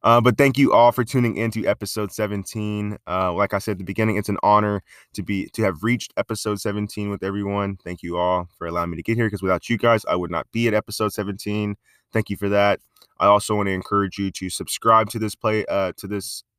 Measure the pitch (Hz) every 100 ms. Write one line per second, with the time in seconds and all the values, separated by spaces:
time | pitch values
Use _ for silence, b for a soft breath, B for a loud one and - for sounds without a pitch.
0 | - 120 120 123 139 131 139 107 120 120
1 | 117 131 120 95 113 110 - - 101 -
2 | 104 - 107 101 98 110 107 104 104 104
3 | - 92 92 87 101 101 104 95 95 95
4 | 110 101 104 104 98 104 107 101 - b
5 | b - 90 98 - - 107 80 107 120
6 | - - 101 110 - 104 110 101 104 -
7 | 104 101 95 101 101 101 101 98 - 90
8 | 87 87 90 90 85 _ 85 85 85 82
9 | 87 117 110 98 92 87 - 117 120 113
10 | - 90 87 82 - 113 117 107 - -
11 | 107 - 98 101 - 104 104 101 _ _
12 | _ 113 107 98 101 101 101 98 _ _
13 | b b 98 104 - 107 98 92 - 101
14 | 98 - 98 - 92 - 92 - 113 113
15 | 107 113 107 - 110 107 - 98 95 90
16 | 95 104 - - -